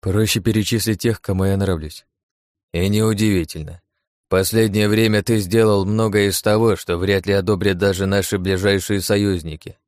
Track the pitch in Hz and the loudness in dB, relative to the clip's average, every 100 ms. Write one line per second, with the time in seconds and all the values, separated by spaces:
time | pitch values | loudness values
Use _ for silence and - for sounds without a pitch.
0 | - 98 110 - 98 110 101 113 104 107 | -2 0 0 0 0 0 0 -2 -2 -2
1 | 120 110 - 95 95 98 98 87 78 - | -2 -4 -4 -2 0 0 -2 -4 -6 -16
2 | _ _ _ _ _ _ _ 80 95 104 | _ _ _ _ _ _ _ -2 0 2
3 | 110 104 107 95 80 82 76 85 _ _ | 0 2 2 0 -2 -8 -12 -14 _ _
4 | _ _ _ 95 95 113 110 101 104 107 | _ _ _ 0 0 2 2 2 2 2
5 | 113 107 101 113 92 110 110 101 95 107 | 2 2 0 -2 0 2 4 2 0 0
6 | 110 104 101 92 - 107 113 95 - 85 | 0 2 0 0 0 2 2 0 -2 -4
7 | 95 98 92 98 92 101 95 92 101 95 | 0 0 2 0 2 0 0 2 0 0
8 | 98 98 92 101 90 92 101 98 - 101 | 0 0 0 -2 -2 0 2 0 0 -4
9 | 92 104 101 90 80 76 - - | 0 0 2 -2 -6 -12 -16 -20